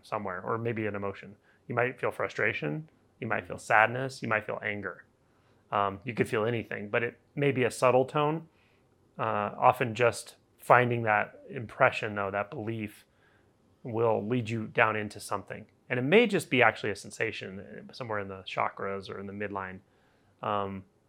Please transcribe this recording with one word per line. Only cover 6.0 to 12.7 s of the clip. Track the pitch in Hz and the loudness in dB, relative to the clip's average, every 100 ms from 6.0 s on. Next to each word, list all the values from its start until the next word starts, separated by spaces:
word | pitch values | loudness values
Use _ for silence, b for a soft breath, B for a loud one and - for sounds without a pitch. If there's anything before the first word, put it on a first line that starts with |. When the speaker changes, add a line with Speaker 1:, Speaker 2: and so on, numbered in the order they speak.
Speaker 1:
you | 123 | -4
could | 113 127 | -2 0
feel | 113 | 2
anything, | 110 117 104 113 104 | 0 -2 -4 -8 -4
but | 117 | -2
it | 117 - _ | -2 -6 _
may | 147 143 | -2 0
be | 127 | 2
a | 117 | 0
subtle | - 127 127 | 4 6 6
tone. | 131 151 147 160 165 b b b b _ _ - | 4 0 0 -2 -8 b b b b _ _ -4
Uh, | 113 104 104 - | -2 0 -2 4
often | 123 - 127 | 4 4 0
just | 110 120 110 - - _ _ | 2 2 2 -6 -20 _ _
finding | - 123 123 117 | 6 6 6 2
that | 113 104 107 - - | 2 2 2 -6 -14
impression, | 139 107 - 127 - 113 | -12 -6 4 4 4 -4
though, | 104 98 | -2 -2
that | 101 104 | -2 -4
belief | 151 107 | -6 -6